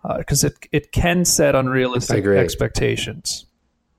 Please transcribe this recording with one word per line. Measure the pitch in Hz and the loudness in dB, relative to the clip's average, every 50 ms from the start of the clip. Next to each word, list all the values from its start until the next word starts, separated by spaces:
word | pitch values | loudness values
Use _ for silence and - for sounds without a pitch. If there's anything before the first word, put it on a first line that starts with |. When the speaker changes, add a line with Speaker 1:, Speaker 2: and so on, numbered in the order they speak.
| _ | _
Speaker 1:
Uh, | - - - - | -4 -6 -6 -2
'cause | - 160 139 - | -2 0 0 0
it, | 147 - _ - - | -2 -4 _ -14 -4
it | - 147 - _ - | -4 -4 -4 _ -2
can | - - 170 175 180 175 | 0 2 2 2 2 2
set | - - - 160 143 139 | 0 2 2 2 4 4
unrealistic | 135 131 127 127 131 127 127 123 120 - - 117 | 2 2 2 0 0 0 0 0 -4 -2 0 -2
Speaker 2:
I | 107 | 0
agree. | 95 101 98 98 | 2 4 4 4
Speaker 1:
expectations. | - - - - 113 113 - - 123 120 113 110 - - - - - - - - - _ _ _ _ _ _ _ _ _ _ | 4 2 0 -2 -4 -4 -2 -2 -2 0 -2 -2 -6 -8 -10 -10 -10 -10 -10 -10 -12 _ _ _ _ _ _ _ _ _ _